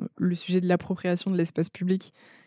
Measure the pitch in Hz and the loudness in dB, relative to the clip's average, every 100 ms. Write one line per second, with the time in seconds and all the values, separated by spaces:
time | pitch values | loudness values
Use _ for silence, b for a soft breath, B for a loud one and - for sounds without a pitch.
0 | - - 175 175 - 180 180 180 - 185 | -6 -2 0 0 0 2 4 2 0 -4
1 | 180 180 - 185 170 - 165 - 180 190 | 0 0 0 0 0 0 -4 -2 0 0
2 | - b b b | -2 b b b